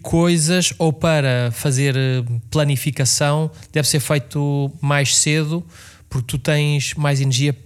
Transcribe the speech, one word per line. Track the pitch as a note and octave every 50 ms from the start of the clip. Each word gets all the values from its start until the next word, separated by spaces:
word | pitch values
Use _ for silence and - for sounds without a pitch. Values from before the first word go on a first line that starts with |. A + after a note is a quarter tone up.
coisas | - - - E3 E3+ F3 F3 E3 D3+ D#3+ F3+ F#3 F3 - -
ou | - E3+ D#3+ D3
para | D#3 - E3 D#3 D3+ C#3 C3 B2 B2 B2 A#2+
fazer, | A#2 - - D3+ C3 C3 C#3 C#3 B2+
eh, | C3+ C3 C3 B2+ B2+ A#2+ A#2+ A#2+ A#2 - -
planificação, | - D#3 D3 C#3+ C#3 B2 - D3 A#2+ - C3+ B2 - - D3 C#3+ D3 D3+ D#3+ D#3 - - - - -
deve | D3+ C#3
ser | - - D3
feito | - - D#3 C#3+ - - - D3 C#3+ C#3+ C#3+ C#3+ C#3 C#3 D#3+ D#3+
mais | - C#3 C#3+ C#3+ C#3 B2 -
cedo, | - - D3+ D3+ D#3 D#3 D3 D#3+ F3 F3 - - - - - - - - -
porque | - C3 A#2
tu | - -
tens | B2 - - D3+ D3 D3 D3 D3 C#3+ B2+ - -
mais | D3+ D3 C#3+ C#3+ C3+
energia | C#3 C3+ B2+ A#2+ C#3+ D3 C3 - -